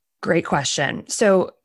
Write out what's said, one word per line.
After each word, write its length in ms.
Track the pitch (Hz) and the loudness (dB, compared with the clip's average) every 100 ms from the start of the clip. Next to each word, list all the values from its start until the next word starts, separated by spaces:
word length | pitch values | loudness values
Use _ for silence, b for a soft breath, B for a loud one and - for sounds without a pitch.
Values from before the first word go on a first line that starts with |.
| _ _ | _ _
Great 240 | - 170 | -2 0
question. 600 | - 151 131 - 139 113 - | 0 -2 -2 -2 -2 -4 -6
So 460 | - 214 190 170 - | 0 4 4 2 -6